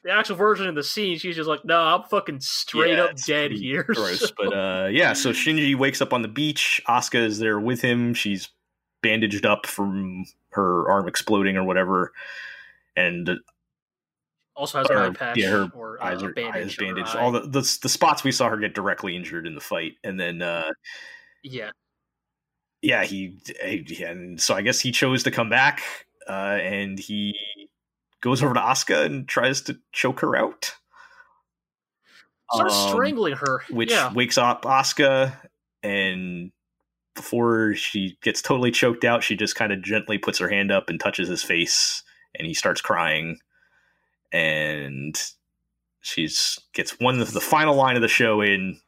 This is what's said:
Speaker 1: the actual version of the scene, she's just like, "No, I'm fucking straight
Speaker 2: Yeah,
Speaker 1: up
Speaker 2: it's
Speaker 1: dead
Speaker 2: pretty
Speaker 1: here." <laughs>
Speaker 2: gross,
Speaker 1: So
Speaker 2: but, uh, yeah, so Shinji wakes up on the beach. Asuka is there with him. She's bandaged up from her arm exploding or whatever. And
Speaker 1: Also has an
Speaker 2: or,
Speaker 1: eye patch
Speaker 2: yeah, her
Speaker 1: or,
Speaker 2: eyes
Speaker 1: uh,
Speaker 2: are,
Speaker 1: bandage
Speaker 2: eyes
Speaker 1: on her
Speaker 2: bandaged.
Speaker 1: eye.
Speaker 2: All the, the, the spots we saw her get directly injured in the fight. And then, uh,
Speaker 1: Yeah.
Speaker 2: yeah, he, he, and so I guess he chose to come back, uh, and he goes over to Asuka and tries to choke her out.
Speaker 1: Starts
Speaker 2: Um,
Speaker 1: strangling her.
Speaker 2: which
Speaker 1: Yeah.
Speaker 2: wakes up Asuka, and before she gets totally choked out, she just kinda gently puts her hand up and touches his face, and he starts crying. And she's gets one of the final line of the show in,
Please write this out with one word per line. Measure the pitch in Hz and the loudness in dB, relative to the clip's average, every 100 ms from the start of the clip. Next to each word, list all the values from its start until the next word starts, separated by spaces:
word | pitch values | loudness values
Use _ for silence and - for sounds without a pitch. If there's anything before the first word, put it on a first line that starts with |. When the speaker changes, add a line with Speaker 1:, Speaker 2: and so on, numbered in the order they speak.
Speaker 1:
the | 180 | 2
actual | 208 226 180 | 2 2 2
version | 208 196 190 | 2 4 0
of | 151 | -2
the | |
scene, | 139 - 202 165 | -4 -2 -2 -4
she's | 185 165 | -6 -4
just | 156 | -2
like, | 151 160 | -4 2
"No, | 170 | 4
I'm | 160 180 | 4 2
fucking | - 208 - 139 | 2 -2 -2 -8
straight | - - - 156 165 165 | -6 -6 -2 2 4 4
Speaker 2:
Yeah, | 175 | 2
Speaker 1:
up | |
Speaker 2:
it's | 143 151 | 0 -2
Speaker 1:
dead | 147 147 | 0 0
Speaker 2:
pretty | 117 | -4
Speaker 1:
here." | 127 147 | -4 -4
<laughs> | - | 0
Speaker 2:
gross, | 160 98 90 | 0 0 0
Speaker 1:
So | 233 - | -2 -2
Speaker 2:
but, | 98 | -2
uh, | 101 95 92 95 | 0 -2 -2 0
yeah, | 117 160 | 4 4
so | 104 131 | 2 0
Shinji | - 156 156 143 135 | 0 0 2 2 2
wakes | 135 135 | 0 0
up | 139 | 0
on | 123 | 0
the | 113 | -2
beach. | 113 151 143 - - - | -2 -2 0 0 0 2
Asuka | 120 - 127 113 | 0 2 0 0
is | 104 | 0
there | 110 104 | 0 0
with | 113 123 | 0 0
him. | 127 120 120 | 2 2 0
She's | 117 104 95 - _ _ _ _ _ | 0 -2 -4 -6 _ _ _ _ _
bandaged | 113 110 110 101 104 | 0 2 2 2 2
up | 104 - | 2 -2
from | - 98 95 92 92 95 _ _ | -4 -4 -2 -6 -8 -12 _ _
her | - 95 87 - | 0 2 2 4
arm | 98 87 | 2 2
exploding | - - 104 98 95 | -4 0 2 2 2
or | |
whatever. | 92 92 92 92 87 - - - - - - _ _ - | 2 2 2 2 0 -6 -16 -14 -16 -18 -20 _ _ 0
And | 90 87 87 90 _ _ _ _ _ _ _ _ _ _ _ - | 0 0 -2 -4 _ _ _ _ _ _ _ _ _ _ _ -8
Speaker 1:
Also | 147 143 | -4 0
has | 135 | 2
an | 107 | 4
Speaker 2:
or, | 95 | 2
Speaker 1:
eye | |
patch | 92 123 120 | -2 -2 2
Speaker 2:
yeah, | 95 | 4
her | 104 92 | 2 0
Speaker 1:
or, | - 110 117 | -6 -14 -8
Speaker 2:
eyes | 139 90 | -6 -6
Speaker 1:
uh, | 95 | -6
Speaker 2:
are, | |
Speaker 1:
bandage | 123 117 98 | -6 -6 -6
Speaker 2:
eyes | 95 - | -8 -6
Speaker 1:
on | 98 | -4
her | |
Speaker 2:
bandaged. | 92 110 113 | -4 -4 0
Speaker 1:
eye. | |
Speaker 2:
All | 123 | 0
the, | 120 | 0
the, | 151 135 131 - | -2 -2 -2 -2
the | 123 | -2
spots | - 165 147 | 2 2 2
we | 135 | 0
saw | 120 120 | 2 0
her | 110 | 0
get | 104 104 | -4 -2
directly | 98 90 98 87 | -2 -2 -4 -8
injured | 85 85 82 | -8 -10 -10
in | 76 | -12
the | |
fight. | - 85 82 - | -6 -6 -6 -10
And | 101 92 | -10 -6
then, | 87 85 | -6 -4
uh, | 87 85 82 - - - - - _ _ | -4 -4 -4 -8 -14 -20 -20 -20 _ _
Speaker 1:
Yeah. | 139 127 107 - _ _ _ _ _ _ _ _ _ _ | -14 -12 -12 -16 _ _ _ _ _ _ _ _ _ _
Speaker 2:
yeah, | 151 117 90 | 0 2 0
he, | 98 92 95 - - | -4 -10 -12 -18 -12
he, | 92 101 71 78 | -8 -8 -10 -12
and | 85 90 90 82 | -10 -10 -14 -4
so | - | -2
I | 98 | 0
guess | 104 127 | 0 0
he | 127 | -2
chose | 120 131 127 | 0 2 2
to | 131 | 0
come | 123 113 | -2 0
back, | 120 139 - - - - _ - | 4 2 0 -10 -12 -18 _ -10
uh, | 98 98 101 | -6 -2 -2
and | 90 101 98 95 | -2 -2 -4 -8
he | 101 104 104 104 104 101 - _ _ _ _ _ | -8 -4 -4 -6 -12 -16 -20 _ _ _ _ _
goes | 123 127 | -2 2
over | 139 120 | 2 2
to | |
Asuka | 110 135 - 80 76 | 2 0 2 2 2
and | 139 131 | -2 -2
tries | - 127 135 | 0 2 0
to | - - _ | -6 -10 _
choke | - 127 - | -2 -2 0
her | - - | 0 2
out. | - - - - _ - - - - _ _ _ _ _ _ _ _ - _ _ - | 0 -2 -10 -10 _ -20 -20 -20 -20 _ _ _ _ _ _ _ _ -20 _ _ -2
Speaker 1:
Starts | 113 110 104 | 2 4 4
Speaker 2:
Um, | 98 | 2
Speaker 1:
strangling | 98 277 262 180 135 | 2 2 2 0 0
her. | 139 131 - | -2 -2 -2
Speaker 2:
which | 117 113 | -2 2
Speaker 1:
Yeah. | 220 127 | 2 2
Speaker 2:
wakes | 107 123 - | 2 2 4
up | 120 120 | 4 2
Asuka, | 120 131 135 - 139 131 131 - - _ _ _ | 4 4 4 4 6 6 2 -2 -20 _ _ _
and | 104 101 95 92 92 87 90 _ _ _ _ _ _ | 0 2 2 0 -6 -8 -10 _ _ _ _ _ _
before | - - 120 117 113 110 95 | -16 -4 2 4 4 2 0
she | - 104 95 - | -4 -2 -4 -2
gets | 117 - | -2 -2
totally | - 135 123 | 0 2 2
choked | 120 123 117 | 4 2 2
out, | 120 117 | 2 2
she | - 101 | 0 -2
just | 101 - | -2 0
kinda | 110 98 | -2 -2
gently | 92 110 - 101 | -2 -2 -2 -2
puts | - - | -2 -2
her | 90 | 0
hand | 101 98 | 2 2
up | 98 - | 2 0
and | 82 | -2
touches | 101 - 87 | -2 -2 -4
his | 85 | -4
face, | - 85 82 - - - _ _ _ | 0 0 2 2 0 -2 _ _ _
and | - 80 | -10 -6
he | |
starts | 80 95 87 | -2 0 -2
crying. | - 90 82 78 82 80 _ _ _ _ _ _ _ _ _ | 0 0 2 0 -4 -10 _ _ _ _ _ _ _ _ _
And | 85 80 76 76 76 69 67 71 - - - _ _ _ _ _ _ | 0 2 2 -2 -4 -8 -8 -8 -6 -8 -12 _ _ _ _ _ _
she's | - - 80 - - - _ | -8 -4 -2 0 -2 -4 _
gets | - - - | -4 -4 0
one | 123 127 | 0 2
of | 110 | -2
the | 113 | -2
final | - 151 156 139 | 2 4 4 4
line | 131 123 | 4 4
of | |
the | 113 | 2
show | - 113 107 | 4 4 4
in, | 104 98 92 80 | 4 2 0 -8